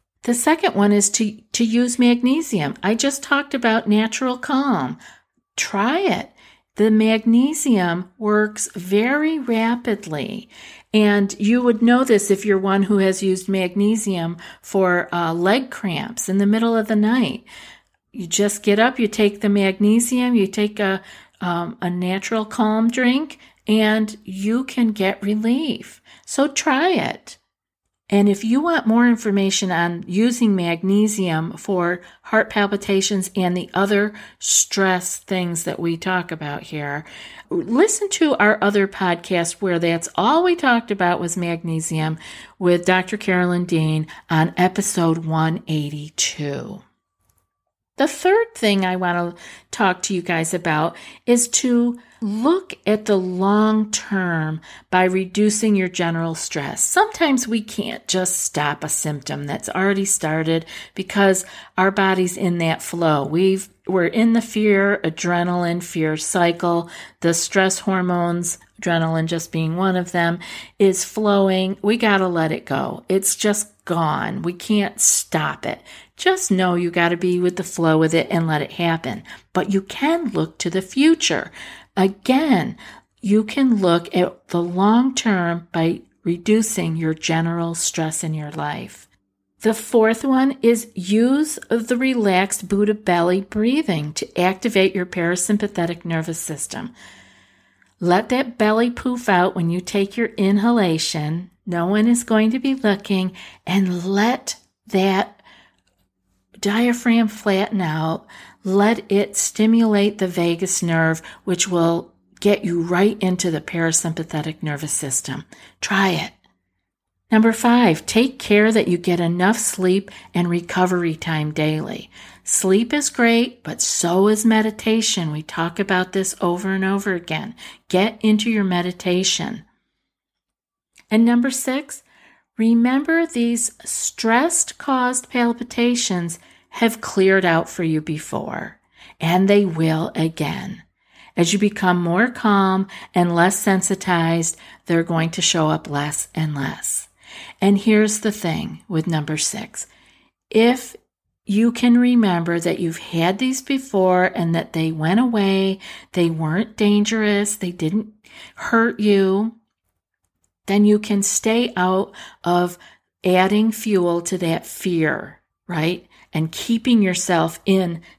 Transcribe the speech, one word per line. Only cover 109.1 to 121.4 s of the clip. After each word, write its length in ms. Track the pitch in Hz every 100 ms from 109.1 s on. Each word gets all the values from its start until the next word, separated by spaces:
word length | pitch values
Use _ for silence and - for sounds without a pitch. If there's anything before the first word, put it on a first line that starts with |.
| 196 208 -
stimulate 800 | - - 220 226 226 202 208 208
the 100 | 185
vagus 560 | 175 170 170 185 -
nerve, 380 | 170 165 160 160 - - -
which 240 | 180 202
will 440 | 175 165 170 - _ _ -
get 240 | 202 202 170
you 160 | 170
right 360 | 170 175 208 214
into 280 | 185 180 180
the 100 | 156
parasympathetic 1000 | - 170 165 160 170 160 165 156 156 156
nervous 300 | 156 143 151
system. 540 | - 139 - - - - - - -
Try 300 | - 196 196
it. 220 | 160 - _ _ _ _ _ _ _ _ _ -
Number 220 | 220 226
five, 520 | 226 233 240 220 156 -
take 320 | 214 254 -
care 320 | - 208 214
that 180 | 220 -
you 80 | 175
get 240 | 175 175
enough 360 | 170 175 185 226
sleep 540 | - - 185 190 190 - -
and 160 | 180 175
recovery 640 | 175 170 185 180 180 170 160
time 380 | 170 156